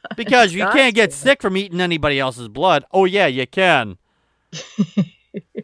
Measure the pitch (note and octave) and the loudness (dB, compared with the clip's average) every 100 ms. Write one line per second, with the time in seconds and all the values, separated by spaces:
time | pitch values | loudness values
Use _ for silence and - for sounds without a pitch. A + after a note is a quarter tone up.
0 | - A3+ G#3 B3 G#3+ F3 F#3+ B3+ C4 G#3+ | -16 -10 0 2 2 0 0 2 2 2
1 | G#3 - C4 C#4 G#3+ F#3+ G3 E3+ F3+ E3 | 0 0 0 0 0 -4 -4 -4 -2 -2
2 | D3 C#3 C3 A#2+ A#2 A2 F#3 D3+ - F#3 | -2 -2 -2 -6 -12 -2 2 2 0 0
3 | F#3+ G3 E3+ C3 B2+ - F#3 D3 G#2+ F2+ | 2 2 0 0 -4 0 2 2 0 -8
4 | _ _ _ _ _ D#3+ - - F3+ - | _ _ _ _ _ -18 -14 -4 -4 -2
5 | E3+ - _ G3+ - - | -4 -8 _ -18 -14 -16